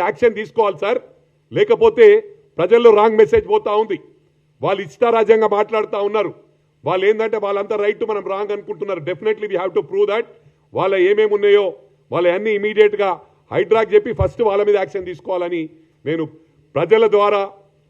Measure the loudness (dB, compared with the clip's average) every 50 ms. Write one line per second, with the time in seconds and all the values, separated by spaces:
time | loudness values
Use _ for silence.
0 | 0 -2 -2 0 -2 -2 -2 -2 -8 -6 -4 -2 -2 -2 -2 -4 -4 -4 -4 -6
1 | -8 -12 _ _ _ _ _ _ _ _ -2 -2 0 2 2 4 4 2 6 6
2 | 6 6 6 4 2 -6 -16 _ _ _ _ -4 0 2 2 6 6 6 6 6
3 | 4 2 4 4 4 4 2 0 0 0 -2 -2 0 -2 -2 -2 -2 -2 -6 -8
4 | -8 _ _ _ _ _ _ _ _ _ _ _ -4 -4 -4 -4 -6 -12 -4 _
5 | 0 0 2 0 2 2 2 2 2 0 0 -2 -2 -2 -2 -4 -4 -4 -4 -4
6 | -4 -2 -2 -2 -4 -4 -6 -12 _ _ _ _ _ _ _ _ -6 -4 -2 0
7 | 0 0 0 0 -2 -4 -4 -4 -4 -4 -4 -4 -4 -4 -4 -2 -2 -2 -2 -4
8 | -6 -4 -4 -6 -6 -6 -6 -6 -6 -6 -8 -10 -10 -12 -12 -10 -8 -8 -8 -8
9 | -8 -8 -10 -6 -4 -4 -4 -4 -6 -6 -6 -6 -6 -4 -4 -6 -6 -4 -2 -2
10 | -2 -2 -2 -4 -6 -8 -16 _ _ _ _ _ _ _ -6 -4 -2 0 0 2
11 | 2 2 2 2 2 2 0 0 2 4 4 2 2 -2 -6 -10 -18 _ _ _
12 | _ _ -4 0 0 0 0 0 -2 -2 -2 -2 -4 -2 2 4 4 4 2 0
13 | -2 -2 -4 -6 -10 _ _ _ _ _ -4 -4 0 2 2 0 2 2 2 2
14 | 2 0 -4 -4 -4 -4 -2 -2 -2 0 0 0 0 0 0 0 -2 -4 -8 -10
15 | -10 -10 -12 -12 -8 -6 -6 -4 -4 -4 -6 -6 -8 -10 -14 _ _ _ _ _
16 | -8 -6 -6 -6 -6 -10 -12 -20 _ _ _ _ _ _ -4 -4 0 2 4 4
17 | 4 4 2 2 2 2 0 -2 -2 -6 -10 -18 _ _ _ _ _